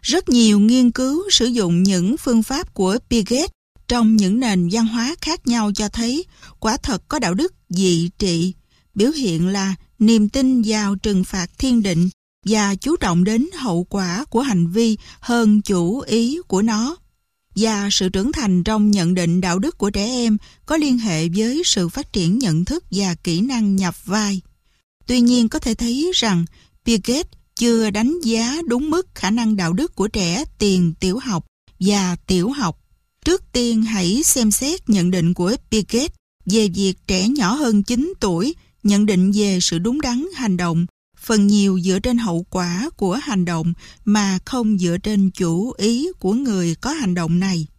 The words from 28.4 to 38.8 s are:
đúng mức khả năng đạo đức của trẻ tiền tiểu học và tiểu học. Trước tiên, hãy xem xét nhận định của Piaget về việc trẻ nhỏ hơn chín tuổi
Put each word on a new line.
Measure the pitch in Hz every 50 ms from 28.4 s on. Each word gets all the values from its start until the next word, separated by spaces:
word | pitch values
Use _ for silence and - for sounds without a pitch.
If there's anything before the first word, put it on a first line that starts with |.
| 226 240 277 330 339
đúng | 285 233 247 294 311
mức | 311 359 370 - _
khả | - - 185
năng | 214 240 233 220 214
đạo | 196 175 160
đức | 175 196 302 349 -
của | - 196 214
trẻ | - 220 185 170 175 226 311 - - -
tiền | 214 202 190 185 180 165 160 -
tiểu | - 185 185 254
học | - 269 196 160 - _ _ _ _ _ _ _
và | 185 202 208 202 190 180 175 - _
tiểu | - 190 180 170 226
học. | 277 285 220 170 - _ _ _ _ _ _ _ _ _ -
Trước | 311 359 381 - -
tiên, | - 254 240 240 233 220
hãy | 220 220 220 196 180 175 202 269 320
xem | - - 262 226 214
xét | 208 - 262 285 349 381 - -
nhận | 208 190 170 180
định | 190 180 160 170 175
của | - 175 185 240 277 - _
Piaget | 220 214 185 - - 240 285 359 - _ _ _ _ _ _
về | 180 196 226 214 196
việc | 170 196 196 190 185 _ _
trẻ | - 196 185 185 226
nhỏ | 277 294 208 180 233
hơn | 302 302 240 214 202
chín | 202 - 247 240 285 359 381 -
tuổi | - 196 175 165 202 285 339 - _ _ _ _